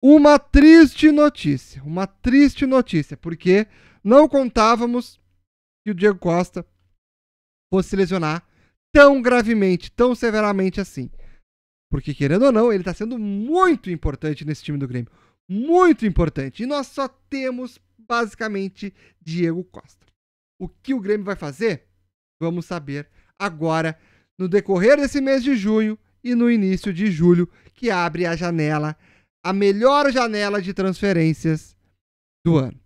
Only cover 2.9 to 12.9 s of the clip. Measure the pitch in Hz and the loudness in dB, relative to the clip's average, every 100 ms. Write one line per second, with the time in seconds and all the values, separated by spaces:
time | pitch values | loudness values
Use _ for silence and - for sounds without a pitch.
2.9 | 165 143 - 165 165 180 190 214 _ _ | -4 -4 -10 -12 -8 0 0 0 _ _
3.9 | _ 196 254 302 285 262 - 214 233 240 | _ 4 6 6 2 -2 0 2 2 -2
4.9 | 240 240 _ _ _ _ _ _ _ - | -4 -8 _ _ _ _ _ _ _ -10
5.9 | 190 202 190 180 170 175 - 170 _ _ | 0 0 0 -2 -2 -4 -8 -16 _ _
6.9 | _ _ _ _ _ _ _ _ 190 185 | _ _ _ _ _ _ _ _ -4 -2
7.9 | 196 190 185 160 160 _ _ _ _ _ | -2 -2 -2 -4 -6 _ _ _ _ _
8.9 | 302 285 277 240 247 220 226 190 180 - | 6 8 6 0 0 0 0 0 -2 -6
9.9 | - 240 247 233 214 214 196 190 190 190 | -2 -2 0 -4 -2 -2 -2 -4 -4 -10
10.9 | - 123 - - - _ _ _ _ _ | -12 -14 -16 -20 -20 _ _ _ _ _
11.9 | 135 - 139 143 170 269 226 240 202 180 | -8 -8 -4 0 2 2 2 2 0 -4